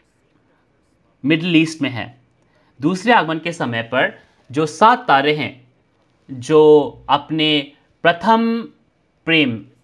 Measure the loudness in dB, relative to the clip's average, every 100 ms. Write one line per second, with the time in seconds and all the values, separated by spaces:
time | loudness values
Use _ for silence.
0 | _ _ _ _ _ _ _ _ _ _
1 | _ _ -2 -2 0 0 0 -4 -8 -8
2 | -12 -16 _ _ _ _ _ -8 -4 -2
3 | 2 2 0 -4 -8 -8 -6 -6 -4 -2
4 | -2 -6 _ _ -10 -6 -4 2 2 2
5 | 2 0 2 -2 -6 -12 _ _ _ _
6 | _ _ -18 -12 0 4 6 6 4 -6
7 | -2 -2 -2 -4 -2 -2 -4 _ _ _
8 | -2 0 2 0 0 -4 -8 _ _ _
9 | _ _ -2 0 0 -4 -12 _